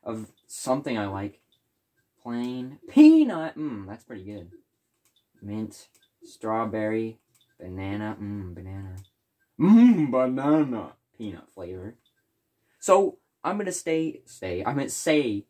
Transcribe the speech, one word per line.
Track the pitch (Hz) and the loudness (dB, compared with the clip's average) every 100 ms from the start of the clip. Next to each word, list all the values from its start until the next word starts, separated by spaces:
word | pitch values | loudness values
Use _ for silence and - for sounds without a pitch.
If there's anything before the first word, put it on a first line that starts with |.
of | - 110 107 _ _ | -10 -12 -12 _ _
something | - - 131 143 117 | -14 -4 -2 -2 -4
I | 202 | -4
like. | 98 202 - _ _ _ _ _ _ _ _ | -6 -8 -12 _ _ _ _ _ _ _ _
Plain. | 120 120 123 127 127 147 - | -10 -8 -6 -8 -12 -16 -2
Peanut! | - 302 320 277 175 160 - | 8 10 10 4 0 -8 -8
Mm, | 156 110 95 | -8 -8 -12
that's | 107 | -16
pretty | _ 104 92 | _ -16 -14
good. | 104 87 - _ _ _ _ _ _ _ _ | -14 -16 -20 _ _ _ _ _ _ _ _
Mint. | 101 107 110 - - _ _ _ | -12 -8 -10 -12 -20 _ _ _
Strawberry. | - - 110 110 113 110 107 110 113 113 _ _ _ _ | -20 -10 -4 -4 -4 -4 -4 -2 -6 -10 _ _ _ _
Banana. | 90 92 95 104 107 101 | -14 -10 -8 -8 -8 -8
Mm, | 101 104 92 | -10 -10 -12
banana. | 87 92 95 98 95 - _ _ _ _ - | -14 -14 -14 -14 -16 -18 _ _ _ _ 0
Mm, | 170 226 247 202 147 | 6 8 8 6 2
banana. | 127 127 127 143 156 143 117 80 - _ _ | 2 0 0 2 2 2 -4 -8 -16 _ _
Peanut | 107 85 - | -12 -12 -18
flavor. | - 87 92 95 123 _ _ _ _ _ _ _ _ | -16 -14 -12 -14 -16 _ _ _ _ _ _ _ _
So, | - 196 196 - _ _ | 4 4 4 -2 _ _
I'm | - 202 | -6 -4
gonna | 196 | -4
stay, | 175 - 160 160 - _ | -6 -2 -2 -2 -6 _
stay, | - 92 90 | -12 -6 -4
I'm | 104 139 | -2 -4
gonna | 139 | -4
say | - - 151 127 101 - | -4 0 2 2 -4 -8